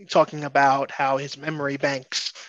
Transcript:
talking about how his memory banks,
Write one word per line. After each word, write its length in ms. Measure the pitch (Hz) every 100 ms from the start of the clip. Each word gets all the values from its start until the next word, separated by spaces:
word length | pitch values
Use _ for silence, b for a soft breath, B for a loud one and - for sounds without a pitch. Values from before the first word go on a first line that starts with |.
| 196
talking 340 | 175 156 151
about 480 | 147 139 139 135 135
how 260 | - 139 135
his 180 | 139 135
memory 400 | 151 156 143 139
banks, 560 | 143 139 127 - - -